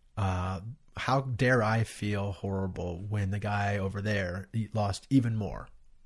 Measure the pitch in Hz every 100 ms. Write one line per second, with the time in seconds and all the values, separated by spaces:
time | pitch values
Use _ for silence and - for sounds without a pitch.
0 | - - 95 92 92 95 107 135 - -
1 | - 135 131 117 127 127 107 113 107 -
2 | 107 101 101 95 98 95 95 87 90 85
3 | 101 104 95 101 104 104 101 101 95 101
4 | 104 101 90 92 95 117 107 110 101 -
5 | - 135 117 110 98 - - - - -